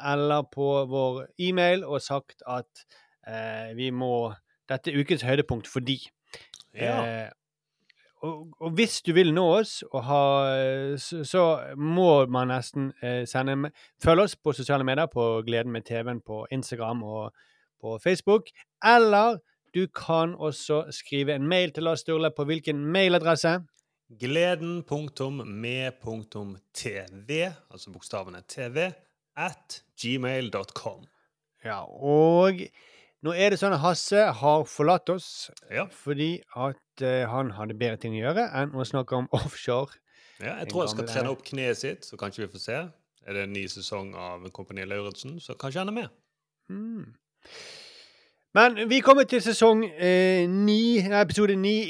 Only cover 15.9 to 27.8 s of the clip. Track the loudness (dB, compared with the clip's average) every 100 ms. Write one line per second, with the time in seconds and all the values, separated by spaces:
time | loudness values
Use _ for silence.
15.9 | -6 -6 -8 -10 -12 -8 -8 -8 -8 -6
16.9 | -6 -6 -10 -10 -14 _ _ _ _ -10
17.9 | -4 0 0 4 2 2 -12 -20 _ 6
18.9 | 8 8 6 4 0 -8 _ _ -2 -2
19.9 | -4 -2 0 0 -2 -6 -6 -2 -2 -2
20.9 | -10 -6 -2 -2 0 2 2 2 0 -2
21.9 | -2 0 0 0 0 -2 -2 -2 -4 0
22.9 | 2 4 4 4 2 2 0 -4 _ _
23.9 | _ _ -10 -2 0 2 0 -4 -8 -6
24.9 | -6 -6 -8 -8 -8 -10 -10 -8 -6 -8
25.9 | -8 -10 -10 -12 -12 -12 -14 _ -12 -10
26.9 | -10 -12 -18 -8 -4 -4 -8 _ -20